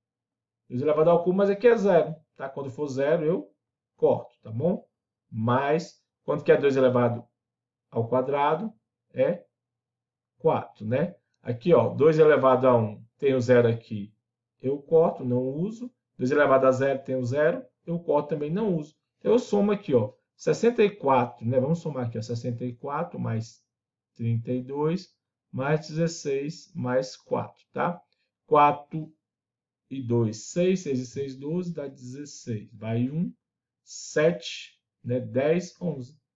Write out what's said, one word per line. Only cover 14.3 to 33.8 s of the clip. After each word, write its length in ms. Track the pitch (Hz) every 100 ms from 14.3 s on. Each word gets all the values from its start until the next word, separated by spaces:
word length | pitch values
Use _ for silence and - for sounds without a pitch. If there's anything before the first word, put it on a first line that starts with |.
| _ _ _
eu 160 | 127 143
corto, 460 | - 160 170 -
não 180 | 127 123
uso. 480 | 131 143 202 226 247 _ _ -
Dois 140 | 127
elevado 360 | 147 135 135 131
a 40 |
zero, 300 | 123 139 131
tem 140 | - 131
o 80 |
zero, 400 | 120 143 156 - - _ 170
eu 120 | 170
corto 320 | 160 147 143
também, 220 | 151 147
não 240 | 190 220 160
uso. 180 | 147 _ _ _
Então, 120 | 202
eu 80 | 240
somo 320 | - 202 202
aqui, 240 | 196 - 123
ó, 160 | 104 - _ _
sessenta 480 | 160 151 233 240
e 60 | 208
quatro, 580 | - 139 127 123 - 113
né? 140 | 127
Vamos 180 | 139 170
somar 280 | 160 131 117
aqui, 100 | 113
ó, 40 |
sessenta 440 | 113 117 123 117 127
e 100 | 120
quatro 420 | 139 147 175 123
mais 460 | 117 113 113 - _ _ _ _ _ -
trinta 360 | 117 113 117
e 100 | 127
dois, 560 | 127 143 156 190 - _ _ _ _
mais 360 | 123 139 156 160
dezesseis, 840 | 156 165 - 147 139 147 - - 120
mais 420 | 123 127 - -
quatro, 480 | - 117 113 _ _
tá? 260 | 139 156 175 _ _ _ _ -
Quatro 680 | 147 147 143 - 160 151 _ _ _ _ _ _ _ _
e 100 | 135
dois, 400 | 120 120 110 - -
seis, 300 | 175 185 185
seis 180 | 147 127
e 80 | 123
seis, 280 | 139 139 131
doze, 380 | 147 175 175
dá 140 | 151 139
dezesseis. 840 | 135 123 135 143 - - 107 -
Vai 380 | 107 110 117 127
um, 240 | 160 247 - _ _ _ _